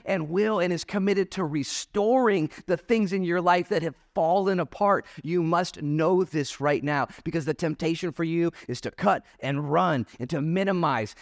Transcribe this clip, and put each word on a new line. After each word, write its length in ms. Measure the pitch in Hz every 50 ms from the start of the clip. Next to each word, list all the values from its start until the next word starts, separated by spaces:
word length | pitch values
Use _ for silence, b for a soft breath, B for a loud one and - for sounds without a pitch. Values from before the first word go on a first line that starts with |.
| B
and 240 | - 190 180 156 151
will 320 | 165 190 208 220 220 196
and 100 | 175 180
is 140 | 175 156 -
committed 460 | - - 208 190 202 202 190 190 - -
to 120 | 190 185
restoring 1040 | 151 147 151 131 - - - - - - 208 202 214 247 262 254 226 196 190 156 156 B B B
the 100 | - 180
things 380 | 170 - - 233 226 214 180 190
in 100 | 196 185
your 160 | 170 170 180
life 300 | 170 175 180 180 170 -
that 120 | 208 170 156
have 140 | 165 - - _ _ _
fallen 460 | - 165 160 175 202 190 196 196 180
apart. 460 | 165 - - - 208 202 196 - B B B B -
You 180 | 151 170 180 165
must 380 | 160 170 175 185 - - -
know 440 | 151 147 147 156 160 170 185 180 190
this 360 | - - 156 139 - - -
right 240 | 139 147 147 127 -
now, 240 | 143 147 143 131 - B B B
because 220 | 165 156 165 143
the 80 | 156 151
temptation 580 | - 175 160 156 - 180 160 165 160 - 175 143
for 100 | - 170
you 300 | 165 165 170 170 170 B B B B
is 140 | 123 - -
to 80 | 113
cut 340 | - - - 202 190 135 b b b b
and 320 | - 131 139 143 147 143 147
run 340 | 165 185 180 156 131 110 B B B
and 80 | 120 123
to 140 | 170 - 143
minimize 720 | 160 165 190 196 196 190 180 160 151 135 117 110 104 - B